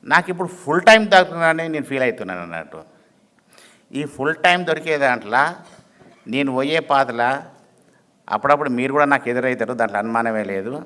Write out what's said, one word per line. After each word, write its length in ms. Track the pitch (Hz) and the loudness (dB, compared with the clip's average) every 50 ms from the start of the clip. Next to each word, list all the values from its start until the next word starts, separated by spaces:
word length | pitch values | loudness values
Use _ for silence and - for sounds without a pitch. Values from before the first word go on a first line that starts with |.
| - | -4
నాకు 260 | - 147 170 170 - | 2 0 0 0 0
ఇప్పుడు 180 | 180 170 185 170 | -6 -6 -6 -8
ఫుల్ 340 | - - - 139 151 175 180 | -8 -12 -4 -2 -2 4 8
టైమ్ 260 | 233 220 220 214 202 | 8 8 8 6 6
దొరుకుతుందని 600 | 196 185 180 - 165 170 165 160 160 160 165 165 | 6 6 6 4 0 0 2 2 2 2 -2 -6
నేను 160 | 156 151 139 | -6 -6 -6
ఫీల్ 180 | - 139 135 127 | -6 -4 -2 -2
అవుతున్నాను 400 | 123 113 - 110 95 92 87 87 | -2 -2 -4 -8 -10 -8 -10 -10
అన్నట్టు. 400 | 85 85 82 78 76 - 80 78 _ _ _ _ _ _ _ _ _ _ _ _ _ _ - - - _ _ _ _ - | -10 -10 -12 -12 -12 -16 -20 -20 _ _ _ _ _ _ _ _ _ _ _ _ _ _ -20 -20 -20 _ _ _ _ -10
ఈ 100 | 139 151 | -8 -8
ఫుల్ 300 | 143 143 - 131 151 160 156 - | -8 -8 -6 -4 -4 -4 0 2
టైమ్ 200 | 180 175 180 175 | 2 2 2 0
దొరికే 340 | 160 160 156 151 160 156 147 | -2 -4 -4 -2 -4 -2 0
దాంట్లో 560 | 139 131 123 120 117 104 110 127 143 160 175 180 - - - - _ _ _ _ - - - _ _ - | 2 0 0 -2 -4 -2 0 2 2 0 -2 -8 -18 -20 -20 -20 _ _ _ _ -20 -20 -20 _ _ -6
నేను 240 | 110 135 143 139 127 | -4 -2 -2 -2 -2
పోయే 280 | 127 135 143 156 165 | -2 -2 0 -2 -2
పాతల 600 | 160 - 143 135 135 127 117 120 120 123 135 143 - - - _ _ _ _ _ _ _ _ _ _ _ _ _ _ - | 0 2 2 2 2 0 0 -2 0 0 -2 -4 -6 -14 -20 _ _ _ _ _ _ _ _ _ _ _ _ _ _ -6
అప్పుడప్పుడు 420 | - 107 113 139 147 143 151 139 | -6 -4 2 2 2 2 2 -2
మీరు 220 | 123 120 123 135 135 | -2 -2 -2 -2 2
కూడా 120 | 147 147 | 2 4
నాకు 260 | 143 143 131 131 120 | 4 2 0 0 -2
ఎదురవుతారు, 420 | 123 123 123 131 127 110 113 107 127 | -2 -2 0 -2 -2 -2 -4 -6 -2
దాంట్లో 260 | 117 117 107 101 104 | -2 -4 -2 -2 -4
అనుమానమే 460 | 104 113 113 117 117 117 110 110 104 | -4 -2 -2 -2 -2 0 -2 -2 -4
లేదు. 400 | 98 98 95 98 113 131 151 - | -4 -6 -6 -6 -6 -10 -10 -12